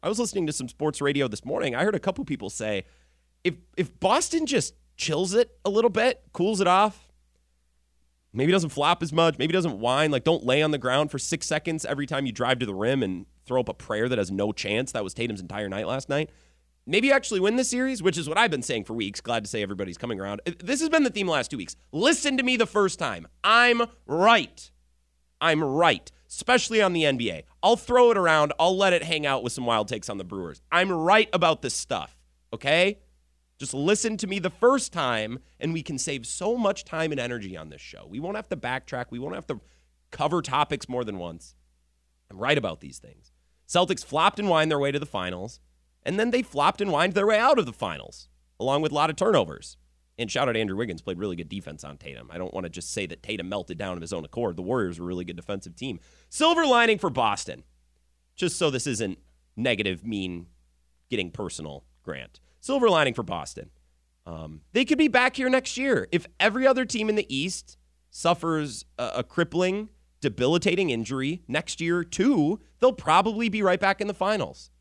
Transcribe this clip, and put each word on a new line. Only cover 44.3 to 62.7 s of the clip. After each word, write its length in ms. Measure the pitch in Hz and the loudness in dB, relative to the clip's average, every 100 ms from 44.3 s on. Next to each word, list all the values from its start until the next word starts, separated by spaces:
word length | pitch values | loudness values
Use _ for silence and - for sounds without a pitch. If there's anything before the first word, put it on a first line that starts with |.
| 202 | 2
and 100 | 208 | 0
whined 220 | 160 156 | 2 2
their 80 | 147 | 2
way 140 | 139 | 0
to 60 | 139 | -2
the 60 | |
finals, 560 | 147 98 90 90 104 - _ _ _ _ | -6 -6 -6 -6 -12 -16 _ _ _ _
and 160 | - 185 | -6 -2
then 120 | 233 | 0
they 100 | 247 | 0
flopped 400 | - 139 147 - | -2 2 2 2
and 100 | 202 | 0
whined 220 | 151 180 | 2 2
their 140 | 185 202 | 2 2
way 120 | 214 | 4
out 200 | 247 277 | 4 4
of 80 | 147 | 2
the 80 | |
finals, 560 | 113 101 76 50 - - _ _ _ | -2 -6 -6 -10 -18 -20 _ _ _
along 220 | 123 139 | 0 0
with 120 | 151 | 0
a 20 | |
lot 160 | 143 156 | 0 0
of 60 | 151 | 0
turnovers. 600 | 214 180 87 69 - - _ _ _ - | 2 4 2 -4 -16 -20 _ _ _ -8
And 120 | 117 | -4
shout 180 | 135 135 | -2 0
out 80 | 113 | 0
Andrew 220 | 110 95 | -2 -2
Wiggins, 240 | 117 82 | -4 -6
played 160 | - 87 | -8 -6
really 180 | 101 87 | -6 -6
good 140 | 80 | -8
defense 340 | 98 85 76 | -10 -12 -14
on 140 | 71 71 | -16 -16
Tatum. 320 | 73 64 60 | -16 -18 -16
I 80 | 80 | -10
don't 160 | 90 | -8
wanna 160 | 92 87 | -8 -10
just 200 | 82 82 | -10 -10
say 140 | - | -6
that 180 | 92 82 | -6 -10
Tatum 280 | - 107 90 | -10 -8 -6
melted 260 | 101 87 82 | -8 -8 -10
down 220 | 98 87 | -8 -8
of 20 | |
his 140 | 82 | -8
own 100 | 92 | -8
accord. 320 | 76 - 117 85 | -8 -6 -4 -4
The 60 | |
Warriors 360 | 92 123 95 85 | -4 -2 -2 -4
were 60 | |
a 40 | 87 | -6
really 180 | 90 90 | -6 -8
good 100 | 87 | -12
defensive 400 | - 101 95 82 | -8 -10 -10 -12
team. 240 | 131 90 _ _ _ | -10 -10 _ _ _
Silver 340 | - 320 339 | 0 2 4
lining 320 | 311 240 233 214 | 4 4 4 2
for 140 | 190 | 0
Boston, 540 | 123 117 101 - 64 - _ _ _ _ _ _ | 0 0 0 -6 -12 -16 _ _ _ _ _ _
just 220 | - 180 175 | -4 -4 0
so 140 | 165 | 0
this 160 | 131 143 | 0 -4
isn't 320 | 110 107 90 _ _ _ - | -2 -4 -6 _ _ _ -4
negative, 500 | 127 107 101 90 98 | 0 0 0 -2 -4
mean, 400 | 107 92 87 87 _ _ _ _ _ _ | -4 -4 -6 -12 _ _ _ _ _ _
getting 200 | 117 90 | -4 -4
personal, 540 | - 95 - 78 69 _ _ | -6 -10 -8 -12 -12 _ _
Grant. 380 | - 69 64 _ _ _ | -12 -12 -12 _ _ _
Silver 280 | - | -4